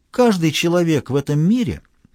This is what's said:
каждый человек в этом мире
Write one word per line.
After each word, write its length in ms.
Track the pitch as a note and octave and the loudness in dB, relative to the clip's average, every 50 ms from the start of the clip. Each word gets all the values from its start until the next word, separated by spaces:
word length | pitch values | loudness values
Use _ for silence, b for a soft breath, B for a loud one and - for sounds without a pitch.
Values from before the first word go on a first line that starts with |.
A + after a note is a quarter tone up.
| _ _ | _ _
каждый 400 | - - B3 A#3+ G#3+ F#3 E3 D#3+ | -2 0 2 2 2 2 0 -2
человек 580 | D3 - - E3+ E3+ F3+ F3 E3 D#3+ C#3 - - | -2 0 -2 0 0 0 0 0 0 -2 -2 -2
в 60 | B2 | -4
этом 240 | C#3+ C#3+ - D3 D3 | -4 -2 -2 -2 0
мире 420 | D#3 F3 A3 B3+ A#3+ D3+ F2 C#2+ - _ _ _ _ _ _ | 2 2 2 0 0 -4 -6 -8 -10 _ _ _ _ _ _